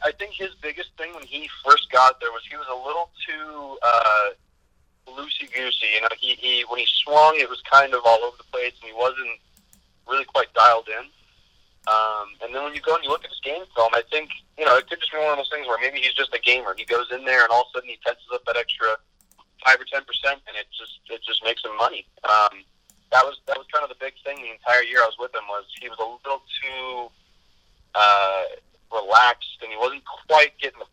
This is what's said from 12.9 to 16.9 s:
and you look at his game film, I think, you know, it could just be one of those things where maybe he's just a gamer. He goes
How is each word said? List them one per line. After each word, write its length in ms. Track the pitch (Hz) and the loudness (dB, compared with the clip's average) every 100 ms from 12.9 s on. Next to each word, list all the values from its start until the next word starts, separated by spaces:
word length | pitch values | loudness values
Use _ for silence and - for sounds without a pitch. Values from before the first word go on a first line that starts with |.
| - | -2
and 80 | |
you 60 | 131 | 0
look 120 | 160 - | -4 -6
at 40 | |
his 100 | - | -12
game 240 | 139 160 185 - | -10 -10 -8 0
film, 160 | 113 | 2
I 80 | 117 - | 2 -2
think, 220 | 151 151 - _ - | -4 -6 -14 _ -2
you 60 | |
know, 140 | 151 123 | 2 2
it 100 | - | 2
could 120 | 165 | -6
just 120 | - | -6
be 80 | 156 | -2
one 160 | 151 143 | -2 0
of 20 | |
those 140 | 139 | -2
things 160 | 151 131 | -6 -4
where 100 | 113 | -2
maybe 220 | 127 139 | -2 0
he's 160 | 131 135 | -2 0
just 180 | 135 | -2
a 60 | 120 | -2
gamer. 340 | 117 127 120 - | 0 0 0 -8
He 100 | |
goes 260 | - | -2